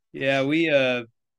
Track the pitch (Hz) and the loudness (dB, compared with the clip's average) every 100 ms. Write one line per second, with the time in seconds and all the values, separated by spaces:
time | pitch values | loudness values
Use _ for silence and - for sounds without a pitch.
0 | _ 147 135 135 135 156 165 139 131 123 | _ -6 -2 0 0 0 2 2 2 -2
1 | 117 _ _ | -6 _ _